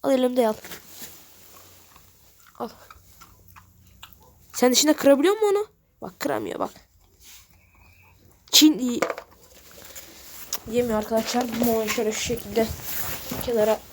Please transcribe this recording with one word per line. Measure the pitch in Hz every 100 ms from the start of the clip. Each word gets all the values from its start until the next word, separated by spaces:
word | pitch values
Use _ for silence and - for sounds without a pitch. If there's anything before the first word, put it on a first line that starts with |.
Al | -
elimde | 269 254 247 226
al. | 214 - - - - - - - - - - - - - - - _ - _ - -
Al. | 226 - - - - - - - - - - _ - - - - - _ -
Sen | - 254
dişinde | 247 294
kırabiliyor | 302 277 277 330
musun | 427 415 403
onu? | 427 _ _ _
Bak | - -
kıramıyor | - 110 101 -
bak. | - - _ _ _ _ - - _ _ _ _ - _ - _ _ _ -
Çin | - 311 247
iyi. | 247 240 - - - - - - - - - - - - - - - - 226
Yemiyor | 233 240 214
arkadaşlar. | 214 226 220 240 247 226
Bu |
mamayı | 240 226 214
şöyle | 240 220
şu | 220
şekilde | - 233 202 214 220 - - - - - - - -
kenara | 233 214 214 -